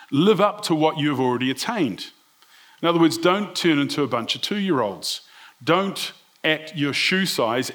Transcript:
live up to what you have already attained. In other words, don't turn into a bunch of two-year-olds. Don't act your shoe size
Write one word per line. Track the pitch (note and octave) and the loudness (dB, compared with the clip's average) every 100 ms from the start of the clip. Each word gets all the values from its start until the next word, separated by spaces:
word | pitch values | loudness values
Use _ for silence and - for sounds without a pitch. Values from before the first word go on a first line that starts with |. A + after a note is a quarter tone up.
| - | -4
live | C3+ F#3+ F#3 | 2 4 4
up | G3+ G3+ | 2 0
to | - | -2
what | D#3+ D#3 D#3 | 2 2 2
you | D3 | 0
have | C3 | 0
already | B2+ B2 C3 | 0 0 0
attained. | C3+ - A#3 C#3 F#2 - - _ _ _ _ - - | -2 -4 -2 -2 -4 -12 -20 _ _ _ _ -20 -4
In | E3 | 0
other | E3+ | 4
words, | E3 - | 4 4
don't | F3 G3+ F#3+ - | 2 2 -2 -2
turn | F3 D3 | 2 2
into | C3+ - | 0 -2
a | C3+ | -2
bunch | B2 A2+ | -2 -4
of | C3 | -6
two-year-olds. | - G#3 G3 C#3 G#2+ F#2+ - - - - - - | -4 -4 0 0 0 -4 -8 -8 -12 -20 -20 -8
Don't | A#2+ F3 G3 D#3 - - _ _ | 0 0 0 -4 -10 -12 _ _
act | D#3 D#3 D#3 D#3+ | -2 -2 -4 -4
your | C#3+ | -2
shoe | - - F#3 F#3+ | 0 0 0 0
size | - A#2 B2 B2+ | 0 0 0 -4